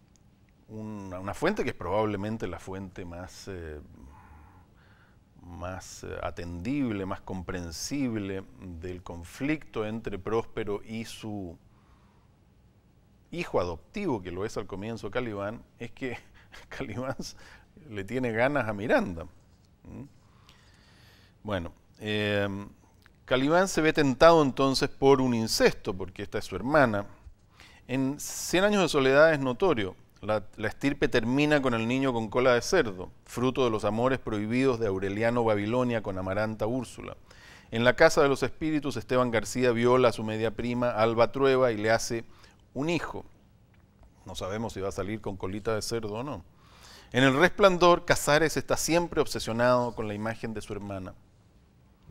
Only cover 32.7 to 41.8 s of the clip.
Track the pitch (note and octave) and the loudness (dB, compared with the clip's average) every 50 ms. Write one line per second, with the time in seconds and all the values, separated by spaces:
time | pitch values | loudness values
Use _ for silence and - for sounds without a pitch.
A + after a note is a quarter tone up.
32.7 | G3 F3+ C3+ A2 F#2 F2+ F2+ - - - - - - B2 B2 B2+ B2 C#3 C3 A#2 | 2 2 2 0 -2 -8 -10 -14 -14 -18 -20 -12 -4 -2 0 0 2 2 0 0
33.7 | A2 G#2 G2+ G#2 G#2+ A2+ A#2+ C3 C3+ A#2+ - B2 A2 G#2 G#2 G#2+ A#2 B2+ C3+ C3+ | 0 0 0 0 0 0 0 0 0 -2 -4 -4 -4 -4 -2 -2 0 2 2 2
34.7 | B2 A2+ A2+ G#2 F#2+ F#2+ F#2+ F#2+ G2 G#2 A2+ A#2 A#2+ B2 A#2 A2 G#2+ G2+ G2+ G#2+ | 2 2 0 -2 -2 -2 -2 -4 -2 0 0 2 2 2 2 2 2 0 0 0
35.7 | A#2 B2+ B2+ B2 A#2+ A2+ G#2+ G#2+ F#2+ F#2 F#2 F#2+ F#2+ G#2 G#2+ A2 A2 G#2+ A2+ A2 | 0 0 0 0 0 -2 -2 -4 -6 -4 -4 -4 -2 -2 -2 -2 -4 -4 -4 -2
36.7 | B2 C3 A#2 - - - - - - - - - - - - - - - - - | -2 -4 -6 -8 -12 -14 -14 -14 -14 -16 -18 -20 -20 -20 -20 -20 -20 -20 -14 -6
37.7 | - A2+ A#2+ B2 B2+ - E3 D#3+ - E3+ D3 C#3 C3+ B2+ C3+ A#2+ - - E3 D#3 | -2 2 4 4 6 8 6 6 8 6 4 4 4 2 0 -2 -4 -4 -4 -2
38.7 | D#3 D3 C#3 C#3+ A#2 A#2+ - - C3 B2+ B2+ B2 A#2 A2 G#2 - - C3 B2+ B2+ | -2 -2 -2 -4 -6 -6 -4 0 2 2 2 2 2 0 0 -2 -2 2 2 2
39.7 | A#2 A#2 A#2+ A#2+ B2 B2+ B2+ A#2+ G#2+ - A2 A2 A2 A2 A2 A2+ G#2 - A#2 A#2+ | 4 4 4 6 6 6 6 4 4 2 -2 -4 -2 -2 -2 -2 -2 -2 -4 -4
40.7 | A#2+ B2 B2 A#2+ A#2 G#2+ A2+ A#2 A2+ A2+ A#2 A2+ - C3+ C#3 C3+ C3 C3 C3 B2 | -2 0 -2 0 2 2 2 4 4 4 4 4 4 2 4 4 4 4 4 2
41.7 | A2+ G#2 | 2 2